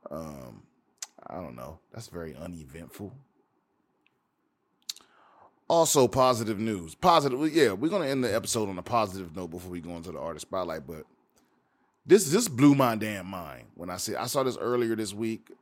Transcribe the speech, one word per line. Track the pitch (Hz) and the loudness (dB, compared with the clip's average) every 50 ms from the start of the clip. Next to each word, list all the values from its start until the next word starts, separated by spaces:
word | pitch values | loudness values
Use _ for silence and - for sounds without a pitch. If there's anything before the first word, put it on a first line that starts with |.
| _ - | _ -12
Um, | 73 78 80 78 76 69 64 62 57 50 - _ _ _ _ _ _ _ - - _ - - | -12 -12 -10 -12 -12 -14 -16 -18 -18 -20 -20 _ _ _ _ _ _ _ -18 -18 _ -20 -20
I | - - | -16 -14
don't | 82 90 76 62 | -12 -12 -12 -12
know. | 60 62 69 80 82 _ _ | -14 -14 -14 -16 -18 _ _
That's | _ - 113 - | _ -18 -18 -14
very | - 87 85 80 69 | -12 -12 -12 -12 -12
uneventful. | 65 82 87 90 82 78 67 69 80 85 - - - 104 95 - 139 139 _ _ _ _ _ _ _ _ _ _ _ _ _ _ _ _ _ _ _ _ _ _ _ _ _ _ _ _ _ _ _ _ _ - - _ _ _ _ _ _ _ _ - - _ _ _ _ | -12 -14 -14 -14 -14 -16 -16 -16 -18 -18 -18 -16 -14 -14 -14 -16 -18 _ _ _ _ _ _ _ _ _ _ _ _ _ _ _ _ _ _ _ _ _ _ _ _ _ _ _ _ _ _ _ _ _ _ -16 -16 _ _ _ _ _ _ _ _ -20 -20 _ _ _ _
Also, | - 165 165 151 - 147 127 117 | 4 4 4 4 6 4 4 4
positive | 92 131 127 127 127 113 113 107 113 98 | 6 4 4 4 4 2 0 -4 -4 -2
news. | 110 113 110 95 82 80 80 | -2 -2 -2 -4 -6 -10 -14
Positive, | _ - 180 170 165 143 143 123 127 | _ 4 6 6 6 4 4 0 0
well, | 151 160 | 0 2
yeah, | 147 165 147 117 | 4 6 4 6
we're | 95 95 120 165 | 4 2 -2 -2
gonna | 196 202 170 135 | 0 0 -2 0
end | 135 135 127 | 0 0 0
the | 120 98 | 0 0
episode | 113 95 - - 117 107 98 | 0 0 0 -2 -2 -2 -2
on | 95 90 | -4 -8
a | 82 | -8
positive | - 120 117 110 101 92 95 95 85 78 | -2 0 0 0 0 -2 -8 -12 -10 -10
note | 92 92 85 | -10 -10 -10
before | 80 90 87 92 | -10 -12 -12 -10
we | 90 87 | -10 -10
go | 80 85 | -8 -8
into | 87 85 82 90 | -10 -10 -10 -12
the | 82 71 | -10 -8
artist | 69 82 82 76 - _ | -8 -8 -8 -10 -12 _
spotlight, | - 95 90 85 80 80 71 | -6 -4 -4 -4 -6 -8 -8
but | 65 82 78 - _ _ _ _ _ _ _ _ _ _ _ _ _ _ _ _ _ _ _ _ | -12 -14 -14 -14 _ _ _ _ _ _ _ _ _ _ _ _ _ _ _ _ _ _ _ _
this, | 143 170 220 - 143 | 8 8 8 8 6
this | 143 208 247 - | 2 2 2 0
blew | 139 117 139 147 143 | 2 6 8 8 8
my | 139 135 123 113 | 8 6 2 2
damn | 107 104 107 107 98 90 92 | 0 -2 -4 -4 -6 -8 -8
mind | 98 92 85 76 67 62 58 53 _ | -8 -8 -8 -10 -12 -16 -18 -20 _
when | - 85 90 | -14 -10 -8
I | 90 92 | -8 -6
see, | - - 101 | -6 -6 -4
I | 65 98 | -4 -4
saw | 127 131 147 131 | -2 -2 0 0
this | 127 117 - | 0 -2 -2
earlier | - 113 123 123 120 117 113 | -4 -2 0 0 0 0 0
this | 107 110 101 98 | -2 -4 -6 -6
week. | 104 113 113 113 107 _ _ - _ | -6 -6 -6 -6 -8 _ _ -20 _